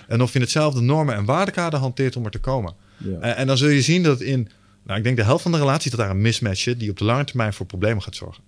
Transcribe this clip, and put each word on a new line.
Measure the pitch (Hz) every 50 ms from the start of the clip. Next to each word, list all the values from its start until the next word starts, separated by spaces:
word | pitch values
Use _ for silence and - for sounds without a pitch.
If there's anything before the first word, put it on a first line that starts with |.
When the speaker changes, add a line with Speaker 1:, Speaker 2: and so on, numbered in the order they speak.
| - -
Speaker 1:
En | 113 117
of | 127 120
je | - 135
hetzelfde | 123 - - 156 151 151 139 123
normen | 117 123 147 160 156 143 113
en | 104 101
waardekader | 107 139 170 202 202 - 185 170 170 151 143
hanteert | 135 127 123 - 135 127 -
om | 123 117
er | 104
te | - 104
komen. | - 131 135 127 104 85 - - _ _ _
Speaker 2:
Ja. | - - 95 92 82
Speaker 1:
En, | - 117 113
en | 117 131
dan | 131 135
zul | 123 135 147
je | 147 139
zien | 120 139 170 185
dat | 175 156 135 123
in, | 95 120 139 127 113 - _ _ _ _ _ _ -
nou, | - 95 107
ik | 104
denk | 123 127
de | 120 104
helft | 107 139 170
van | - 180
de | 170 156
relaties | 143 135 135 156 - 127
dat | 117 113
daar | 110 98
een | 95 95
mismatch | 104 117 113 - 120 104 95 -
zit | - 120 123 120
die | 113 104
op | 95 -
de | 98
lange | 110 120 135 143
termijn | - - 123 110 107
voor | 98 - 95
problemen | - - 90 98 107 117 98
gaat | - - -
zorgen. | - - - - - -